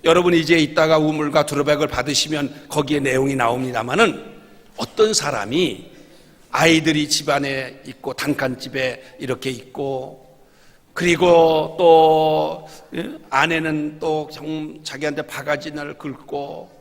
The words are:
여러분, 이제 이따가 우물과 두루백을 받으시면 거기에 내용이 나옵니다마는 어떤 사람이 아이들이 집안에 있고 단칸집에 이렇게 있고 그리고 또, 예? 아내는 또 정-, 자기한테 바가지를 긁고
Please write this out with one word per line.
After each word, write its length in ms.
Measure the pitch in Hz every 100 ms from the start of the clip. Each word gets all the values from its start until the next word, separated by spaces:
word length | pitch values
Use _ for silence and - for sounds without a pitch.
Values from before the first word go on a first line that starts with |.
여러분, 300 | 160 170 180
이제 240 | 170 151 165
이따가 400 | 151 - 160 160
우물과 480 | 156 156 147 151 147
두루백을 420 | 143 143 147 147
받으시면 800 | 127 127 131 151 151 139 - -
거기에 300 | 151 139 151
내용이 360 | 135 131 139 135
나옵니다마는 1000 | 117 123 131 120 120 151 220 - - - - - _ -
어떤 360 | - - 214
사람이 800 | 214 147 127 101 143 170 95 - - - - _ _ _
아이들이 580 | - 165 160 156 151 147
집안에 720 | - 147 143 139 135 127 131 -
있고 280 | - -
단칸집에 1040 | 131 139 139 131 123 - 131 131 - - -
이렇게 300 | 139 123 135
있고 760 | 120 - - 139 135 131 - - _ _ _ - _ _
그리고 840 | - 175 170 180 170 165 160 156 -
또, 920 | 175 160 160 156 156 156 151 160 - - - -
예? 120 | 170 - -
아내는 680 | 131 156 165 160 156 151 151
또 280 | 165 156 151
정-, 480 | - 151 156 151 -
자기한테 400 | - 135 151 143
바가지를 720 | 151 - 143 147 156 151 143 -
긁고 720 | 147 131 - 143 139 - 175 -